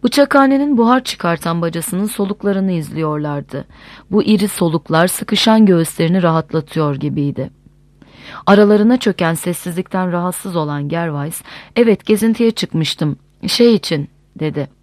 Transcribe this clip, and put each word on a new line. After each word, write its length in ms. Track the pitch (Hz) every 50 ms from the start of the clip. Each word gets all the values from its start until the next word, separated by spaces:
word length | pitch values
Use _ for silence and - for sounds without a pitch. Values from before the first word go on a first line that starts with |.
| -
Bıçakhanenin 720 | 240 - - 285 277 - 285 269 269 269 269 285 294 294
buhar 280 | 233 233 226 247 262 254
çıkartan 580 | - - - - 175 170 160 - 175 165 170 170
bacasının 440 | 165 160 170 160 - - 180 202
soluklarını 680 | 214 - - 202 190 202 _ - 202 196 190 190 190 180
izliyorlardı. 920 | 170 156 143 - 151 160 151 151 151 151 151 147 143 143 _ - 139 - _ - - - - - - - _
Bu 120 | - 214 -
iri 260 | - 214 196 196 208
soluklar 580 | - - 190 170 156 165 _ - 160 160 170
sıkışan 600 | 185 - - - - - 196 - - 220 220 220
göğüslerini 560 | 196 185 170 165 160 - - 170 165 175 190 175
rahatlatıyor 760 | 170 160 165 156 - - 160 151 - - 165 156 147 143
gibiydi. 540 | 135 143 147 131 139 143 143 135 - 87 - _ _ _ _ _ _ _ _ _ _ - _ _ - - - - - -
Aralarına 500 | - 202 202 208 202 214 208 208 226 247
çöken 380 | 254 - 220 180 - 180 165 170
sessizlikten 760 | 160 - 180 175 - - 180 170 170 180 - - 190 185 180 175
rahatsız 440 | 175 175 180 180 - - 196 175
olan 320 | 170 156 147 147 147 143 143
Gervais, 540 | 156 170 170 165 151 143 139 156 165 - - - - - - - _
"Evet, 300 | - 240 226 208 - -
gezintiye 440 | - 220 202 190 226 226 - 240 226
çıkmıştım. 680 | 220 - - - - 160 160 143 - - 170 151 139 - _ _ _ _ -
Şey 280 | - - - 240 240 233
için," 340 | 202 - - 170 147 143 - _ _ _ _ _ -
dedi. 300 | 156 151 147 147 143 135 _ _